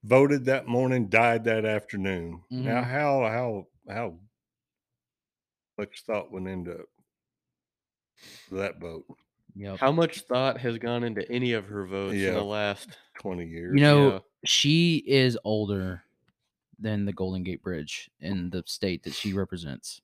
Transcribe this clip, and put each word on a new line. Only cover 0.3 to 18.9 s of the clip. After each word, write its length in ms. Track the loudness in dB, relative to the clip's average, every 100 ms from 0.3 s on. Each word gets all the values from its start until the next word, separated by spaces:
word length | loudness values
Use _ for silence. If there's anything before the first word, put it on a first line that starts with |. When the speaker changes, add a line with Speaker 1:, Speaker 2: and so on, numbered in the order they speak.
| 4 0
Speaker 1:
that 220 | -2 0
morning, 400 | 0 2 0 4
died 360 | 4 6 4 2
that 200 | 0 0
afternoon. 760 | -2 -4 -4 -2 -2 -6 -12 _
Now, 300 | -6 -2 -2
Speaker 2:
Mm-hmm. 80 | -2
Speaker 1:
how, 300 | -2 2 2 2
how, 400 | 0 -2 -6 -10 _ -12
how 200 | -8 -8 -10 -20 _ _ _ _ _ _ _ _ _ _ _ _ _ _ -10
much 240 | -10 -10 -4
thought 260 | -4 -4
went 160 | -8 -8
into 300 | -8 -8 -12 -14 _ _ _ _ _ _ _ _ _ _ _ _ _ -20 -20 -12
that 280 | -6 -6 -8
vote? 260 | -12 -12 -16 -20 _ _ _ -12
Speaker 2:
Yep. 240 | -10 0
Speaker 3:
How 120 | 2
much 300 | 4 0 -2
thought 380 | -4 0 0 -2
has 180 | -4 -4
gone 260 | -4 -2
into 260 | -2 -4 -4
any 220 | -2 0
of 120 | -2 -4
her 200 | -8 -6
votes 260 | -4 -2
in 60 | 0
Speaker 1:
Yeah. 120 | 0
Speaker 3:
the 120 | 0
last 460 | -2 -2 -2 -4 -10 -20 _ -12
Speaker 1:
Twenty 260 | -8 -8 -8
years? 260 | -10 2 6
Speaker 2:
You 60 |
know, 280 | 8 10 8
Speaker 3:
Yeah. 60 | 4 _ _ 0
Speaker 2:
she 580 | 2 4 6 4 2 4
is 300 | 4 4 2
older 600 | -2 -2 0 -2 -4 -8 _ _ _ _ _ _ _ _
than 260 | -4 -2 -2
the 80 |
Golden 300 | -4 -4 -4
Gate 180 | -6 -8
Bridge 460 | -8 -8 -8 -12 -14 _
in 300 | -6 -6 -4
the 120 | -6 -8
state 360 | -4 -4